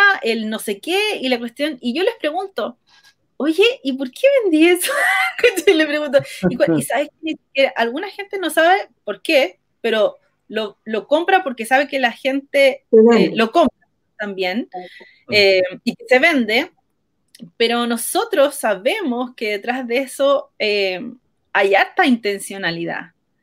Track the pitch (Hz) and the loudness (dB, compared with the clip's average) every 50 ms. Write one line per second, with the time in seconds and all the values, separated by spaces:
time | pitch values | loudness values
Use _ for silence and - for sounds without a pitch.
0 | 403 403 392 - - 226 226 226 220 214 220 208 - - 208 202 - 302 349 392 | 4 4 2 0 -2 -4 -4 -4 -4 -8 -8 -8 -6 -8 -8 -8 -6 -4 -2 -2
1 | 427 427 392 - 240 262 254 233 240 233 - - 285 311 294 254 - 247 233 302 | -2 -2 -4 -4 -2 -4 -4 -4 -4 -10 -8 -6 -6 -6 -6 -6 -6 -6 -4 -2
2 | 381 453 466 - - 302 302 359 403 381 _ - 208 233 240 _ _ _ _ _ | -2 -2 -4 -4 -6 -6 -6 -6 -8 -8 _ -8 -8 -8 -10 _ _ _ _ _
3 | _ _ _ _ _ _ _ _ 247 311 320 330 403 466 508 - - 269 254 262 | _ _ _ _ _ _ _ _ -4 -2 0 2 2 2 0 -2 -6 -6 -6 -4
4 | 277 254 - - - 539 571 539 453 381 311 302 311 349 359 359 - - 554 605 | -6 -8 -8 0 2 2 2 4 2 2 4 4 4 4 4 2 0 -4 -2 -2
5 | - - 762 762 762 - - - - 480 392 370 311 403 370 311 311 294 294 302 | 0 0 0 0 -2 -4 -4 0 0 0 0 2 2 4 4 4 2 0 -2 -4
6 | 302 294 247 277 269 - - - - 180 180 247 302 - 165 147 - - 240 247 | -4 2 0 0 0 0 -10 -2 -2 -2 0 2 0 2 2 0 0 -2 -4 -4
7 | 294 294 _ _ - 320 302 - _ _ _ 269 269 247 - - 233 233 233 294 | -4 -6 _ _ -10 -8 -8 -10 _ _ _ 0 0 0 0 -2 -4 -4 -4 -6
8 | 392 392 - - 392 392 - 392 359 311 302 330 320 339 370 415 - - _ _ | -10 -10 -12 -14 -12 -10 -6 -4 -4 -2 0 2 4 4 4 2 0 -8 _ _
9 | _ - 202 - _ - 330 269 269 370 - _ _ _ _ _ - 233 220 220 | _ -10 -10 -8 _ 0 2 2 2 0 -4 _ _ _ _ _ -4 -2 0 2
10 | 208 185 - _ _ _ _ _ _ _ 202 214 220 202 - _ _ 220 220 208 | 0 0 0 _ _ _ _ _ _ _ -8 -8 -8 -8 -10 _ _ -6 -6 -6
11 | 202 _ 285 311 349 381 381 370 381 277 247 - 226 - 262 269 294 285 - 269 | -2 _ 0 0 2 2 2 2 2 -2 -8 -8 -4 0 0 0 0 0 -2 -2
12 | 254 233 214 - - 269 269 277 277 _ - 285 277 262 - - _ _ - 220 | -2 -2 -4 -2 -4 -4 -4 -4 -6 _ 0 4 4 4 2 0 _ _ 6 8
13 | 220 233 233 220 180 156 139 - 226 220 - 349 320 240 - _ _ _ _ _ | 8 8 6 6 4 2 2 0 -2 2 4 2 2 2 0 _ _ _ _ _
14 | _ _ _ _ 208 208 196 185 190 180 185 226 359 - - - - - - - | _ _ _ _ -10 -10 -6 -6 -4 -4 -4 -6 -8 -8 -12 -16 -16 -16 -20 -20
15 | - - _ _ _ - - 208 202 196 190 185 185 180 185 - _ 240 175 - | -20 -20 _ _ _ -2 2 4 4 6 4 4 2 0 -4 -6 _ -8 -8 -8
16 | - - 254 254 294 339 330 269 233 202 220 240 320 359 _ _ _ _ _ _ | 0 2 2 4 4 4 2 2 0 0 0 0 -2 -2 _ _ _ _ _ _
17 | _ _ _ _ _ _ _ - - 165 _ _ 233 233 233 240 240 233 233 226 | _ _ _ _ _ _ _ -20 -20 -20 _ _ -2 0 0 -2 -2 -2 -4 -4
18 | - - - 339 466 466 415 320 269 285 285 - - 226 208 180 196 262 381 440 | -6 -4 -2 -2 -2 0 2 2 2 2 2 -4 -2 -2 -2 0 -2 -2 -2 -2
19 | 392 277 240 240 254 247 - - 247 214 208 202 202 226 240 262 262 226 233 262 | -4 -4 -4 -4 -6 -8 -8 -8 -6 -6 -6 -6 -6 -6 -6 -6 -6 -4 -4 -4
20 | 269 254 - - 277 277 285 269 - _ _ _ - 214 208 208 196 190 185 180 | -4 -6 -6 -2 0 0 0 0 -2 _ _ _ -4 -2 -2 -2 -2 -2 -4 -6
21 | - - - - _ _ _ _ _ _ _ 196 202 196 202 - 370 381 - - | -10 -12 -16 -18 _ _ _ _ _ _ _ 0 2 4 2 2 2 0 0 0
22 | 370 294 247 233 - 208 202 196 - - 202 196 190 170 165 170 170 165 160 - | 2 2 2 0 0 -6 -6 -6 -8 -12 -12 -6 -6 -6 -6 -6 -6 -8 -8 -10
23 | 180 175 _ _ _ _ _ _ | -12 -14 _ _ _ _ _ _